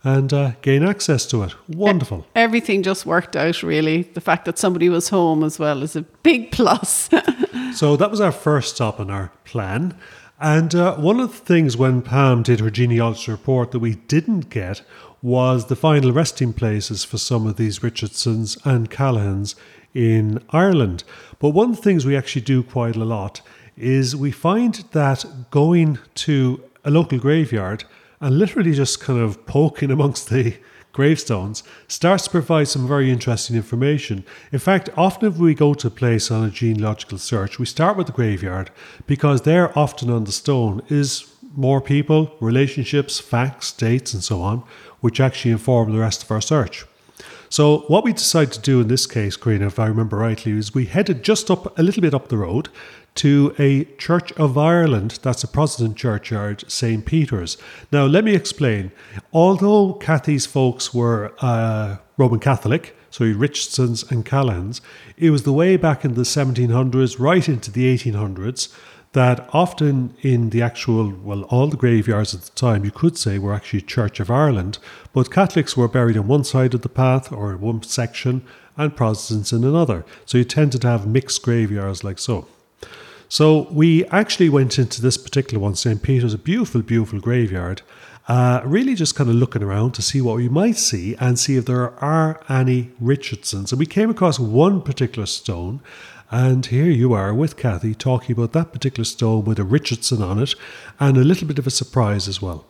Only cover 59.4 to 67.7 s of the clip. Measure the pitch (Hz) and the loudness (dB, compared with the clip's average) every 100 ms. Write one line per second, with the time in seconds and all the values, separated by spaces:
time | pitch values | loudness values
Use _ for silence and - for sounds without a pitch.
59.4 | 175 196 202 208 196 190 - 160 - 147 | 4 4 4 4 2 -2 -2 0 2 -2
60.4 | - 143 131 123 - 120 117 117 104 - | -2 0 0 0 -4 0 0 0 -4 -4
61.4 | 127 113 113 107 107 98 _ - 127 110 | -2 0 0 -2 -4 -8 _ 0 2 2
62.4 | 143 131 104 135 - - _ - 117 104 | 2 0 0 -2 -2 -20 _ -2 0 2
63.4 | 143 - - - 123 113 - 127 107 135 | -2 -2 -6 -2 0 -2 -4 -4 -2 0
64.4 | 131 90 95 120 - - - - 165 143 | 0 -2 -6 -10 -16 -20 -20 0 2 2
65.4 | 143 139 175 190 165 139 139 120 120 147 | 2 2 4 4 2 0 -2 -2 -2 0
66.4 | 135 123 120 120 131 127 131 - 131 180 | 0 0 2 2 2 2 0 0 2 2
67.4 | 165 131 - | 2 -2 -4